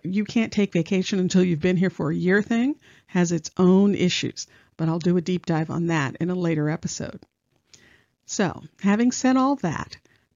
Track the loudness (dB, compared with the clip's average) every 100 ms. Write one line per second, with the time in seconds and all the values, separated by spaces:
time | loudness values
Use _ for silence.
0 | -4 -4 -2 0 0 0 0 0 0 -2
1 | 0 0 2 4 2 2 0 2 0 -2
2 | -4 0 2 2 2 0 0 -4 _ _
3 | _ 0 0 -2 -4 2 6 6 4 2
4 | 0 -2 -6 -8 -16 _ _ -6 -4 -2
5 | 0 0 0 -4 -2 -4 -2 -4 -2 -2
6 | -2 -4 -4 -2 -2 -2 -2 -4 -8 -10
7 | -12 -14 _ _ _ _ _ -20 _ _
8 | _ _ -10 -4 -4 -4 -16 _ 0 2
9 | 2 0 0 2 2 0 -4 -6 -10 -16
10 | _ _ _